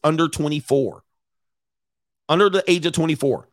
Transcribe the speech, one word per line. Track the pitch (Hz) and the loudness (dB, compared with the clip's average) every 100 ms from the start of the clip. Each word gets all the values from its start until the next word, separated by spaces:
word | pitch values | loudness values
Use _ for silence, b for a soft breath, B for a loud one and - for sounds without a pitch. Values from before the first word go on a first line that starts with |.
under | 151 160 165 | 0 0 0
twenty-four, | - 151 151 - 139 117 73 _ _ _ _ _ _ _ _ _ _ _ _ - | -2 -4 -4 0 0 0 -6 _ _ _ _ _ _ _ _ _ _ _ _ -2
under | 165 202 | 2 2
the | 185 185 | 2 0
age | 175 165 | 0 0
of | |
twenty-four. | 170 160 147 139 113 - | 0 0 0 0 -2 -6